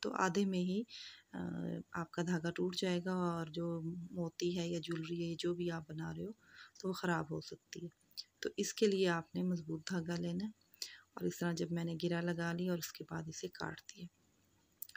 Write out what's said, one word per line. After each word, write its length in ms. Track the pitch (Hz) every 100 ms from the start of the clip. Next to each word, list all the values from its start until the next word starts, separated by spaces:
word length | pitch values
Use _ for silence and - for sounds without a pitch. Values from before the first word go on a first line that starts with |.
तो 80 | - -
आधे 240 | 185 196
में 140 | 196 185
ही, 220 | 180 196 240 - - - -
अ, 40 | 185 175 170 170 170 -
आपका 280 | 175 160 -
धागा 280 | 175 170 170
टूट 260 | 175 180 180
जाएगा 380 | 185 175 180
और 360 | 185 175 170 160
जो 300 | 160 170 170 160 175 170
मोती 380 | 180 165 - 175
है 140 | 180 170
या 120 | 170
ज्वेलरी 400 | 160 165 160 170
है, 120 | 170 165
जो 180 | 175
भी 140 | 175 175
आप 180 | 165 160
बना 220 | 156 165
रहे 140 | 160
हो, 100 | 185 220 - - - -
तो 80 | 190
वो 60 |
ख़राब 380 | 180 180 165 156
हो 80 | 160
सकती 440 | - - _ -
है। 60 | 170 - _ - - _
तो 80 | - -
इसके 280 | 190 - 214
लिए 200 | 190 185
आपने 340 | 170 - 175
मजबूत 420 | 180 175 156 160 156
धागा 260 | 185 165 170
लेना 280 | 175 175
है। 80 | 214 - _ - - - - -
और 100 | 175
इस 140 | -
तरह 120 | 175
जब 180 | 165 165
मैंने 220 | 170 170 160
गिरा 240 | 170 170
लगा 320 | 175 170 170
ली 160 | 170 180
और 100 | 175
उसके 260 | - -
बाद 240 | 160 165 160
इसे 200 | - 180
काट 300 | - 160 160
दिया। 260 | - 185 175 _ _ _ _ _ _ - -